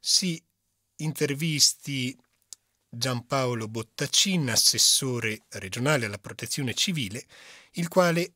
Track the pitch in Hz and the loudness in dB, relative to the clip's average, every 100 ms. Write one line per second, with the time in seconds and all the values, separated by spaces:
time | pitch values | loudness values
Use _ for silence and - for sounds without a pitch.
0 | - - 185 165 _ _ _ _ _ - | 2 2 2 -4 _ _ _ _ _ -6
1 | 151 - 147 139 165 147 - - - 139 | -4 0 -2 0 -2 2 2 2 -6 -2
2 | 127 - _ _ _ - _ _ _ 120 | -2 -6 _ _ _ -20 _ _ _ -4
3 | 127 120 - 139 127 120 110 113 110 - | -2 -2 -2 -2 0 -2 -6 -8 -10 -6
4 | 143 - 202 185 135 110 - - - - | 0 2 2 2 2 4 4 4 4 4
5 | 135 120 113 107 _ 104 95 107 135 151 | 0 -2 -2 -4 _ -12 -10 -2 0 2
6 | 110 101 - 117 - - 131 104 - 165 | 0 -6 -12 -12 -8 -4 -4 -2 -2 0
7 | 104 110 - - - - - - 170 185 | -4 -8 -12 -20 -20 -20 -14 -6 2 4
8 | 175 165 180 | 4 4 -2